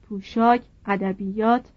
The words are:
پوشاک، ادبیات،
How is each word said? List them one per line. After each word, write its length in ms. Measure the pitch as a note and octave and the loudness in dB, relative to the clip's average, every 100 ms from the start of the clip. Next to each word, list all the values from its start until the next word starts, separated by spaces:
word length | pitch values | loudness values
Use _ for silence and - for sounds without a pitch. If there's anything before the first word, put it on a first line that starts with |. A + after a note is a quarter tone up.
پوشاک، 580 | - G3+ - A3+ A#3 B3 - _ - | -14 -14 -6 2 4 2 -2 _ -4
ادبیات، 840 | G3 F#3+ F#3+ G3 G#3+ A3 B3 - | -4 -4 -6 -6 -2 2 2 -2